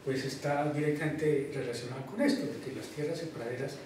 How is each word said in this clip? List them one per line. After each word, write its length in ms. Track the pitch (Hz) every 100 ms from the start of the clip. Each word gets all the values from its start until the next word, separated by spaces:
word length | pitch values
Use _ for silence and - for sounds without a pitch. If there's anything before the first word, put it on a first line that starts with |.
pues 220 | - 131 135
está 480 | - 147 143 147
directamente 760 | 143 151 147 156 - 156 139 -
relacionada 520 | 139 120 117 123 131 -
con 120 | 208
esto, 200 | 277 - -
de 100 | -
que 180 | - 127
las 120 | -
tierras 340 | 151 147 160
en 80 | 160
praderas 480 | - 117 127 139 -